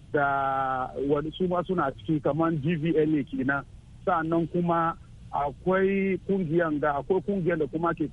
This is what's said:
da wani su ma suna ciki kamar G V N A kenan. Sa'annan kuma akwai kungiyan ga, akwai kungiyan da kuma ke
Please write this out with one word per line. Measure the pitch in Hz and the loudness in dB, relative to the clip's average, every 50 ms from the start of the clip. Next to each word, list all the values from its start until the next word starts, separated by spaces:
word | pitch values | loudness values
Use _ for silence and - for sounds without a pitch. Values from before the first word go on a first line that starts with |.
| - - | -8 -2
da | - 147 143 139 139 139 135 135 135 135 135 131 131 127 131 - - - 131 | 0 0 2 2 2 0 0 0 0 0 0 -2 -2 -2 -4 -4 -4 -4 0
wani | 143 147 147 151 156 - | 0 0 0 0 -2 -4
su | - 185 | -2 -2
ma | 175 180 175 170 | 0 0 0 -2
suna | - 185 175 147 135 | -2 0 0 0 -2
ciki | - - - - 156 143 - | -2 -4 -2 -2 0 0 0
kamar | 156 139 156 165 165 165 147 127 | 0 0 2 2 0 0 0 0
G | 165 175 | -2 -2
V | 147 151 170 - | 0 0 0 2
N | 156 151 156 156 147 | 2 4 4 2 0
A | - | -2
kenan. | - - 131 127 135 139 139 139 - - - - - - - - | -2 -4 -2 0 0 0 -2 -4 -8 -16 -20 -20 -20 -14 -6 -2
Sa'annan | 190 180 165 160 160 165 165 165 | 0 0 0 0 0 0 0 0
kuma | - - 175 175 170 165 165 165 165 - - - - - - - - | 0 0 0 0 2 2 2 2 0 -2 -4 -10 -20 -20 -20 -12 -6
akwai | - 156 143 143 127 - - 180 185 190 190 196 196 196 196 196 185 - - | -4 -4 -4 -4 -4 -4 0 2 2 4 4 4 2 2 2 0 0 -2 0
kungiyan | - 196 190 185 143 165 175 170 156 151 143 | 0 0 0 0 2 2 2 2 2 0 0
ga, | 151 151 143 | 2 0 0
akwai | 139 139 - 185 190 | 0 0 0 0 0
kungiyan | - - 202 196 160 160 170 160 | 2 0 -2 0 2 0 2 0
da | 147 | 0
kuma | 135 - 160 170 165 160 | -2 -2 0 0 0 0
ke | - 151 143 | 0 -2 -4